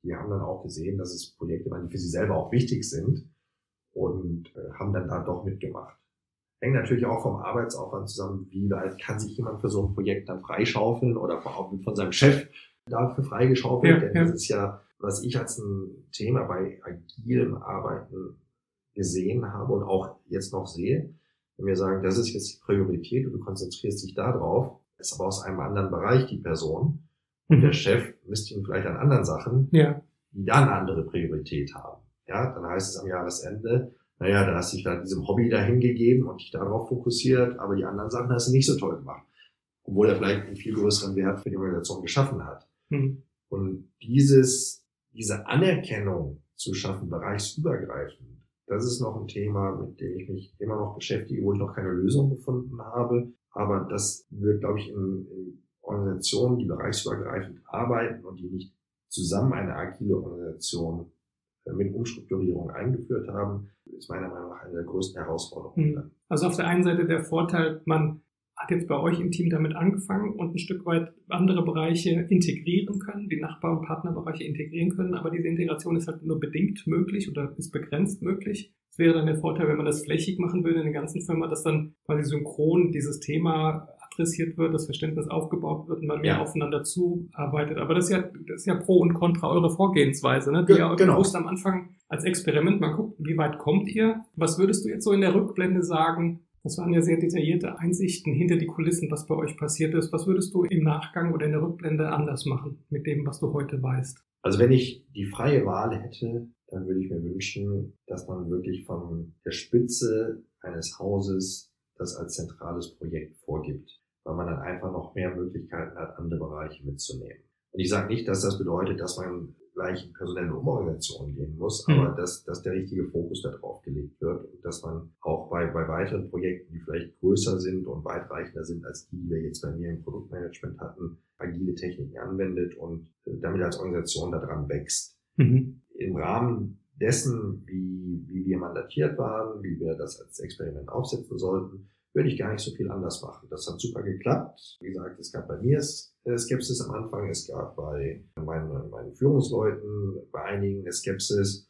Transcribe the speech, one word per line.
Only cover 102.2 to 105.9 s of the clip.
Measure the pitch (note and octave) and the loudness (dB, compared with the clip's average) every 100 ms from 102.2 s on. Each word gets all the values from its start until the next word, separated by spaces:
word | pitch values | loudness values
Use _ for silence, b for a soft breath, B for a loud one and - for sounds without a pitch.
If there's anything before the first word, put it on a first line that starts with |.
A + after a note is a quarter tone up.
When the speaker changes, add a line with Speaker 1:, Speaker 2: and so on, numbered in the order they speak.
| D3+ C3+ | 0 -2
Speaker 2:
machen | C#3+ C3 C#3+ - _ | -2 -2 -4 -10 _
mit | C#3+ | -4
dem, | D3+ D3 C#3+ | 0 -2 -2
was | - | -2
du | C#3 | -2
heute | C#3+ C#3+ C3+ | -2 -2 -2
weißt? | C3 C3 B2+ - _ _ | 0 -2 -4 -10 _ _
Speaker 1:
Also | - G2+ | 0 6
wenn | A#2+ | 8
ich | C3 - - _ | 8 6 -6 _
die | G2+ | -8
freie | G2 - A2+ C#3+ G2 | -6 0 4 4 4
Wahl | F#2+ A2 | 0 0